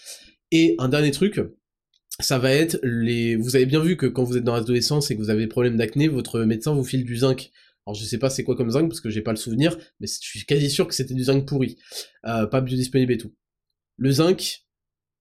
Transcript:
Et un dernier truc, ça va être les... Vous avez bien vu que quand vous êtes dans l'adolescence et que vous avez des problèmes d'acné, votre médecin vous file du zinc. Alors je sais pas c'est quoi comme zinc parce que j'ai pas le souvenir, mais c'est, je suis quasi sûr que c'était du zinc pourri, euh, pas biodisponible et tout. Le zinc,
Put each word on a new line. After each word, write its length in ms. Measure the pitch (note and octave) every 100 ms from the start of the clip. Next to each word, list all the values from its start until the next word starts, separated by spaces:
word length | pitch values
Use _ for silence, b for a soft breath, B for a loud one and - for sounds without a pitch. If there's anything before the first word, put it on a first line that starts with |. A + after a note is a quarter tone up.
| B B B B _
Et 240 | E3 E3 E3
un 100 | B2+
dernier 240 | D3 D3+
truc, 280 | - G3+ D3+ E2+ - _ _ _ _ - -
ça 200 | - C3
va 120 | C3
être 280 | C#3 E3 F3+
les... 540 | C3 A#2 A2+ A#2 A#2 A2+
Vous 200 | A#2+ C3
avez 100 | C3
bien 140 | D#3
vu 160 | D#3+ F3
que 100 | C3
quand 180 | B2+
vous 120 | B2 B2
êtes 80 |
dans 100 | A#2+
l'adolescence 560 | A#2 A2+ A#2+ A#2 D3 D3
et 60 | A2
que 40 |
vous 100 | G#2+
avez 120 | G#2+
des 60 | A2
problèmes 280 | B2 B2 A2+
d'acné, 320 | A2 C#3 D#3
votre 320 | C3 A#2+ A2+
médecin 340 | A2 A2+ D#3
vous 100 | C#3+
file 200 | B2 C3
du 140 | A#2+ A#2
zinc. 320 | C3 C3 - b b b -
Alors 80 |
je 100 | G#2
sais 140 | G#2+ A#2
pas 120 | C3
c'est 140 | C3
quoi 120 | B2 A#2+
comme 140 | A#2
zinc 180 | C3 E3
parce 120 | D#3+
que 100 | A2+
j'ai 120 | G#2+
pas 100 | A#2
le 40 | A2
souvenir, 400 | A#2+ A2+ D#3+ D#3+ B -
mais 60 | G#2
c'est, 140 | -
je 60 | -
suis 160 | -
quasi 260 | - C#3+ C#3+
sûr 160 | - F3+
que 80 |
c'était 200 | - C3
du 100 | C3
zinc 220 | B2+ C#3 C#3
pourri, 300 | C#3+ B2+ B B B B B A2
euh, 200 | A2+ G#2+
pas 140 | C3
biodisponible 520 | B2+ B2+ B2+ C3+ B2
et 60 | A#2
tout. 160 | G#2+ - _ _ _ _ _ -
Le 160 | C3
zinc, 540 | C#3 E3 F#3+ - - _ _ _ _ _ _